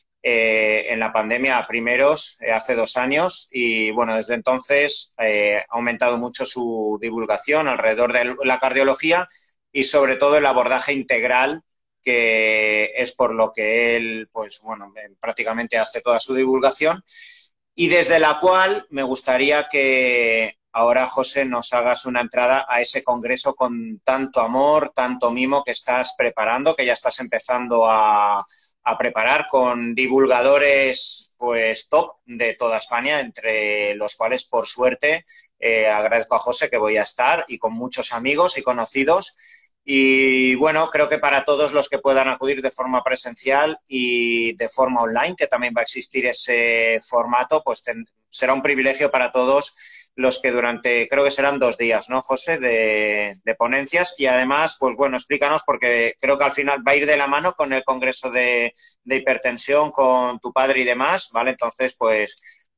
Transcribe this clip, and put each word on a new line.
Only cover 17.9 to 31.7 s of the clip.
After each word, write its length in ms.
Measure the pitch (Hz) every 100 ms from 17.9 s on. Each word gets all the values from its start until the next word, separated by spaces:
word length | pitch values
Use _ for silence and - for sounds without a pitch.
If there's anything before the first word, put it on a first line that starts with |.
| 175 170 165
la 200 | 156 147
cual 460 | 185 185 190 208 -
me 120 | 139
gustaría 680 | 131 127 - 127 139 147 147
que 880 | 143 135 131 127 120 117 113 110 - _
ahora, 340 | 117 117 123 127
José, 380 | - 127 139
nos 280 | 131 123 113
hagas 340 | 123 120 123 131
una 140 | 123
entrada 460 | 120 123 123 131 -
a 120 | 120
ese 220 | 120 135
congreso 500 | - 123 117 123 139
con 460 | 135 123 117 113 110
tanto 400 | - 131 135 131
amor, 520 | 113 127 143 151 147
tanto 360 | - 127 127 120
mimo 320 | 120 131 139
que 80 | 131
estás 420 | 117 - 120 123 -
preparando, 580 | 120 110 107 123 147 160
que 100 | 123
ya 60 |
estás 280 | 113 123 135
empezando 680 | 123 113 - 123 123 117 113
a, 480 | 110 107 104 104 101 - - - _
a 140 | 117 113
preparar 480 | 120 110 117 147 -
con 460 | 135 123 120 120
divulgadores, 1400 | 117 127 135 131 123 131 143 143 139 135 127 - - - _
pues, 500 | 120 117 113